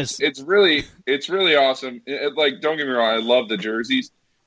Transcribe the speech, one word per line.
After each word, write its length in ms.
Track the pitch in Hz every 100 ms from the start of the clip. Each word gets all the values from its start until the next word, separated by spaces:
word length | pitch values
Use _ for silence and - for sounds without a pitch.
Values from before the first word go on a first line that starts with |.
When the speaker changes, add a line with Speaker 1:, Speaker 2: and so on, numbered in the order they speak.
Speaker 1:
guys 100 | 131
Speaker 2:
it's, 100 | -
it's 200 | 151 135 143
really, 380 | 202 185 143 - _ 127
it's 240 | 139 160
really 260 | 190 180 147
awesome. 460 | 135 131 131 120
It, 80 | 131 139
it, 100 | 143 147
like, 240 | 143 127
don't 160 | 151 156
get 100 | 139
me 60 |
wrong, 220 | 123 113
I 60 | 113
love 280 | 117 123 110
the 80 | 104
jerseys, 540 | 107 113 113 131 - _ _ _